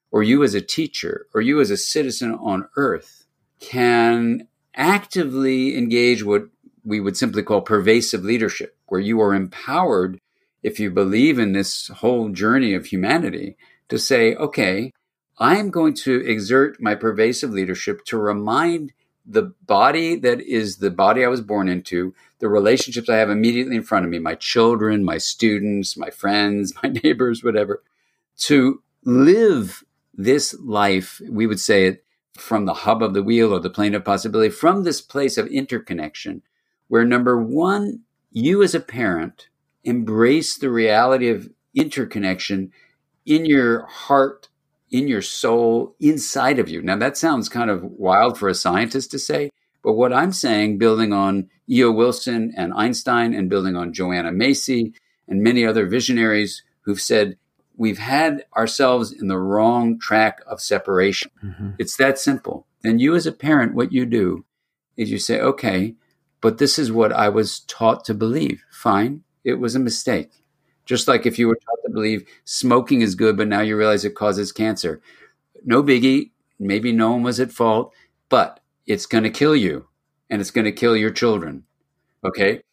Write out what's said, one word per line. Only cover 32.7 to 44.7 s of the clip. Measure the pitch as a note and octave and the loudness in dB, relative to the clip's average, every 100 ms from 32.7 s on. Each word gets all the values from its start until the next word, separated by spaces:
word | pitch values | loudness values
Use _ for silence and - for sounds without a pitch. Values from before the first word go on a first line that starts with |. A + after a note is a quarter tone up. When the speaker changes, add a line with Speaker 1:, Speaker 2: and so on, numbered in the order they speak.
Speaker 1:
hub | D#2+ G#2+ A2+ | -4 -2 0
of | A2 | 0
the | G2+ | -2
wheel | G2+ A#2 A2+ | 0 2 2
or | F#2+ | 0
the | E2 | -4
plane | - G#2 | -2 -2
of | G2+ G2 | -2 -2
possibility, | G2 A2+ A2 A2 | -2 -2 0 0
from | - D#3+ G3 | 2 2 2
this | F3 C#3+ | 0 -4
place | - C#3 C3+ A#2 | -6 -2 -2 -2
of | G#2 | -4
interconnection, | C#3 C3+ A#2 - E2+ D2+ - - E2+ _ _ _ _ - | -4 -4 -8 -8 -10 -10 -12 -12 -12 _ _ _ _ 0
where | A#2 A#2+ | 2 4
number | B2 B2 B2 | 2 2 0
one, | A2+ C#3 F#3 G3+ G3+ A#3 _ _ _ | 0 -2 0 0 -4 -8 _ _ _
you | - C3 G3+ | -4 0 4
as | G3 | 2
a | D#3+ | 0
parent | - A#2+ A2 E2+ E2+ _ _ _ _ _ | -6 -6 -2 -2 -6 _ _ _ _ _
embrace | - A#2+ A2 A2 A#2+ D3+ D3 - | -4 -2 0 4 4 4 0 -6
the | C3+ | -2
reality | A#2 A2 G#2+ B2+ C3 B2 | 2 4 4 4 4 2
of | G#2 - _ _ C3+ | -2 -6 _ _ -2
interconnection | D#3 C#3 A2 G#2+ G2 F#2 - G2 F#2+ _ _ _ _ _ - | -2 -2 -6 -4 -2 -4 -4 -4 -6 _ _ _ _ _ 0
in | D3+ D#3+ | 0 4
your | C#3+ A#2+ A#2 - | 4 4 0 -4
heart, | - - C#3 C3+ - _ _ _ | -12 0 2 2 -2 _ _ _